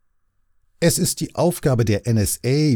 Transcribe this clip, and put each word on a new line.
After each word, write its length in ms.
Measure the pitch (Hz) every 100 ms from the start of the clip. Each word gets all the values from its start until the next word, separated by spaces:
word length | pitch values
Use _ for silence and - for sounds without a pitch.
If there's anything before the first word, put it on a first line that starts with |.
| _ _ _ _ _ _ _ -
Es 140 | 170 -
ist 220 | 185 -
die 160 | 156 -
Aufgabe 500 | 165 175 151 120 107
der 220 | 101 -
N 100 | 113
S 220 | 95 -
A 60 | 120 147 156